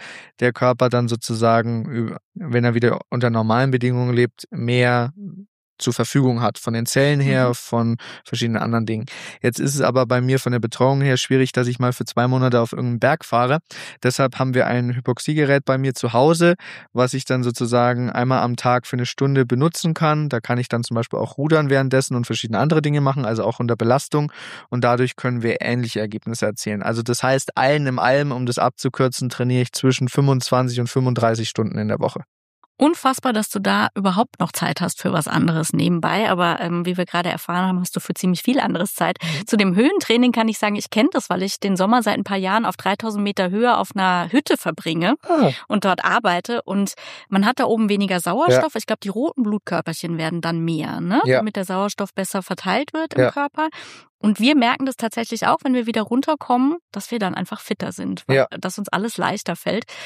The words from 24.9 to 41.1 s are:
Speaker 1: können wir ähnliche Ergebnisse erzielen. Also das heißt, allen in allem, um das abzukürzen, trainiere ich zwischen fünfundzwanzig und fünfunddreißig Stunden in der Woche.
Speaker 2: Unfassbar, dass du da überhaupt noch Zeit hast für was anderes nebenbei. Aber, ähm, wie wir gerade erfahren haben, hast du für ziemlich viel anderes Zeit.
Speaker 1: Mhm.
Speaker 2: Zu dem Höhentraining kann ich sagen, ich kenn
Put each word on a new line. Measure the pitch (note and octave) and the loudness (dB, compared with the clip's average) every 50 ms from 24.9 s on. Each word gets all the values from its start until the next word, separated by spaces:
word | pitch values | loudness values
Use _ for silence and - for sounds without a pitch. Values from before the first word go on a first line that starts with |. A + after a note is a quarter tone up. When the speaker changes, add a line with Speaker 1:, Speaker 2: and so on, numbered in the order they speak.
| B2 A#2+ B2+ B2+ - | 4 2 2 0 -2
Speaker 1:
können | - - B2+ B2 A#2+ | -4 -4 -4 -2 0
wir | A2+ A2+ - - | 0 -2 -2 -2
ähnliche | - A#2 A#2+ B2 A#2+ A2+ - G#2+ | -2 -2 -2 -2 -2 -2 -4 -4
Ergebnisse | A2 G#2 G#2+ G#2+ - A2+ A2+ - - | -4 -4 -6 -8 -8 -8 -6 -4 -4
erzielen. | G#2+ G#2 - - A2 G#2+ G2+ - | -4 -4 -4 -6 -6 -4 -4 -2
Also | A2 A#2 A#2 | -2 -2 -2
das | A#2 B2 A#2+ - - | -2 -2 -2 0 2
heißt, | C3 C3+ C3+ - - - | 2 2 0 -2 -4 -2
allen | - B2+ C#3 D3 D3+ C#3+ | 0 2 2 2 2 0
in | C3 B2+ | 0 0
allem, | A#2+ F2+ B2 C3+ C#3+ D3 C#3+ | 0 2 2 4 2 2 0
um | A#2+ B2+ B2+ | -2 -2 -2
das | A#2+ A#2+ - | -2 0 0
abzukürzen, | G2+ B2+ - - - C3 - - C3+ B2 - - B2+ A#2+ | 0 -2 0 -2 -4 -4 0 0 0 0 0 -2 -4 -4
trainiere | - - B2 B2 B2+ B2 A#2+ | -2 -2 0 2 2 2 0
ich | - | -2
zwischen | - - - C3 B2 - C3 A#2+ | -2 0 2 2 2 2 0 0
fünfundzwanzig | - C#3+ C#3 C#3 C3 B2+ - - B2+ B2 B2+ B2 A#2+ B2 | 2 2 4 4 2 2 0 2 2 2 2 0 0 -2
und | A#2+ - | -4 -2
fünfunddreißig | - C3+ B2+ B2+ A#2+ A#2 A#2+ A2+ A2+ A2+ A2 - | 0 0 0 2 2 2 2 2 2 0 -2 -4
Stunden | - A#2 A2 - - G#2+ | -2 -2 -2 -2 -2 -4
in | G#2+ | -2
der | G#2+ G2+ - | -2 -2 -2
Woche. | - - - - - _ _ _ _ _ _ _ _ _ _ | -2 -4 -4 -6 -12 _ _ _ _ _ _ _ _ _ _
Speaker 2:
Unfassbar, | - C#4 D#4 E4+ - - C4 C4+ - - B3+ | 0 2 2 2 2 0 0 0 0 -2 -2
dass | A3 G#3+ G#3 - | -2 -2 -2 -4
du | - G3+ | -4 -2
da | G3 F#3+ G3 G#3 G#3+ - - | 0 0 2 2 0 0 -2
überhaupt | G3+ F#3+ F#3+ F3 G3+ - - - - | -2 0 0 2 0 0 -2 -2 -4
noch | E3 - | -4 -4
Zeit | - - E3 D#3+ E3+ - | -4 -4 -4 -2 -2 -2
hast | F3+ F3+ - - - | -4 -4 -4 -4 -4
für | - E3+ | -2 -2
was | D#3+ D#3 | -2 -2
anderes | - - - - E3+ D#3+ D#3+ D#3+ - | -2 0 0 2 2 0 0 -2 -2
nebenbei. | - E3 E3 F3 F3 E3 D#3 D#3+ E3 G3+ A3 - | -2 0 0 0 0 0 0 0 0 2 0 0
Aber, | F#3 F3 F3 E3+ D#3+ - | 0 2 0 0 0 -2
ähm, | E3+ E3+ F3 F3 E3+ | -2 -4 -4 -2 -2
wie | F3+ F3+ | -2 -2
wir | F#3 F3 | -4 -4
gerade | - - F3 F3 E3+ | -2 -2 -2 -2 -2
erfahren | - F3 - - F3 F3+ F#3 | -4 -6 -6 -4 -2 0 0
haben, | F#3 F#3 F3+ | 0 0 0
hast | F3+ - - | -2 -4 -6
du | F#3 | -6
für | - - - | -6 -6 -4
ziemlich | - F#3 F#3 F3 - | -2 0 0 0 0
viel | - B3 C4 C#4 | 0 0 0 2
anderes | - - E3 E3 G3+ - - | 0 0 0 -2 -4 -4 -2
Zeit. | - E3 F3 F#3 - | -2 -2 -2 -2 -2
Speaker 1:
Mhm. | E3+ E3 D3+ D3 G#3+ | -4 -6 -4 -6 -2
Speaker 2:
Zu | - A3+ | 0 2
dem | G#3 G3 F#3+ F3 | 2 2 4 4
Höhentraining | G#3 B3 D#4+ G#4 F4 - - A3+ A#3+ B3+ B3 | 4 4 4 4 2 2 2 4 4 4 4
kann | A3+ A#3 A3+ | 2 2 0
ich | A3 G#3 | 0 0
sagen, | - G#3+ G#3 G#3 | 0 -2 -2 -2
ich | G#3 - - | -2 -6 -2
kenn | - G#3+ B3 F4 | 2 2 2 2